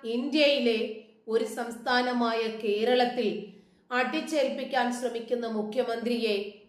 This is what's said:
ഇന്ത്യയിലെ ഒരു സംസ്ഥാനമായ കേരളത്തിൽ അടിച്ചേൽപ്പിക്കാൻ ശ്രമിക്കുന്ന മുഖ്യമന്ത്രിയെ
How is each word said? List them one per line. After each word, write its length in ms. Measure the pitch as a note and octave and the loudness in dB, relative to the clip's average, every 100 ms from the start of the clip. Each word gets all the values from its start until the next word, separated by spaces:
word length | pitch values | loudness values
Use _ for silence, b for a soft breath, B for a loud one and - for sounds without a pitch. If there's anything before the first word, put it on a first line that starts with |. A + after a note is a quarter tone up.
ഇന്ത്യയിലെ 1000 | A3+ A#3+ D4 D4+ C#4+ C4+ A#3+ A3 - - - _ - | -2 -2 0 4 4 4 2 0 -2 -8 -16 _ -2
ഒരു 180 | A3+ - | 0 0
സംസ്ഥാനമായ 920 | - A#3 A3 B3+ B3 B3+ B3 A#3 A3+ A3 G#3+ | -4 -8 -6 0 2 2 2 2 0 -2 -2
കേരളത്തിൽ 640 | A3 G#3 A#3 B3 A#3+ B3 G#3+ F3 - B B B B | -2 0 4 4 4 2 -2 -2 -8 B B B B
അടിച്ചേൽപ്പിക്കാൻ 1000 | B3 B3+ D#4 - D#4 C4 B3+ B3 C4 A#3+ | -2 0 -2 -2 0 0 -2 -2 0 0
ശ്രമിക്കുന്ന 540 | A#3+ B3 A#3 A3+ A#3+ A#3 | 0 -4 -4 -2 -2 -2
മുഖ്യമന്ത്രിയെ 880 | G#3+ G#3+ A#3+ A#3 A#3 A3+ A#3+ A3 G3+ G#3+ - | -4 -2 -2 -2 -2 -2 0 2 0 -2 -12